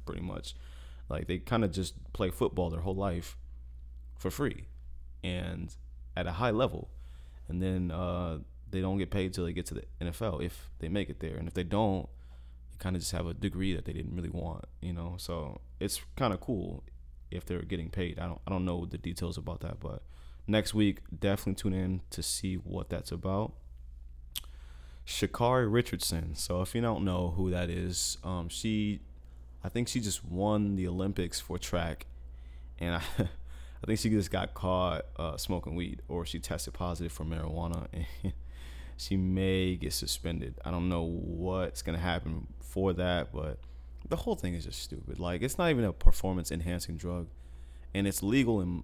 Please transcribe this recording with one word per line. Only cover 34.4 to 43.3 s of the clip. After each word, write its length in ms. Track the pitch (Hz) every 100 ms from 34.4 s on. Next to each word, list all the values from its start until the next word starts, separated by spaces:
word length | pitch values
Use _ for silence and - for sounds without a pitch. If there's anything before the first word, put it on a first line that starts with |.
| 95
caught, 520 | - 92 92 90 80 - -
uh, 200 | 80 73
smoking 380 | - 90 73 82
weed, 260 | 85 - -
or 180 | 85 85
she 140 | 80
tested 340 | - 78 -
positive 380 | - 90 82 85
for 120 | -
marijuana, 640 | 80 80 80 80 85 82 -
<laughs> 340 | 85 80 -
and 100 | - - - - - - - -
she 180 | - 98
may 600 | 92 92 95 95 92 90
get 180 | -
suspended. 600 | - - - 82 82 82 - -
I 60 |
don't 180 | 87 90
know 140 | 87
what's 760 | 82 85 82 82 92 92 90 -
gonna 180 | - 82
happen 480 | 87 82 - 80 - -
for 320 | - 95 95
that, 380 | 87 90 90 -